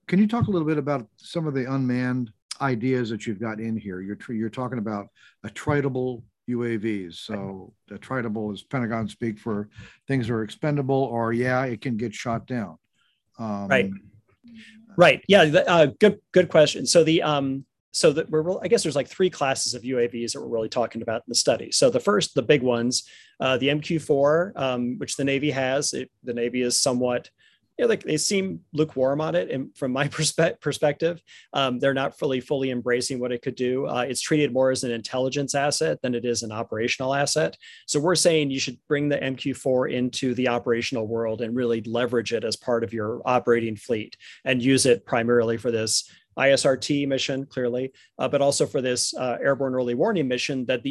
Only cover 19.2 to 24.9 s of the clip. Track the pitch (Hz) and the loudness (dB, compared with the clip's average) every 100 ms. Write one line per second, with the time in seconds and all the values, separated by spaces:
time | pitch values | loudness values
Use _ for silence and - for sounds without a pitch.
19.2 | 185 - 135 131 - 117 120 127 120 117 | 0 2 0 0 -2 -4 -2 0 0 0
20.2 | 117 143 135 117 110 127 110 117 110 113 | -6 -6 -4 -4 -2 -2 -2 -4 -4 -6
21.2 | - - - - - - 131 123 - 202 | -2 0 2 0 0 2 4 4 2 2
22.2 | - - 120 147 127 117 120 127 - - | 2 0 4 4 4 2 0 -2 -6 -16
23.2 | - - 131 127 135 151 147 165 - 139 | -20 -4 0 2 2 0 -2 -4 0 2
24.2 | 143 160 190 - 135 123 120 | 4 4 0 -2 -2 -2 -2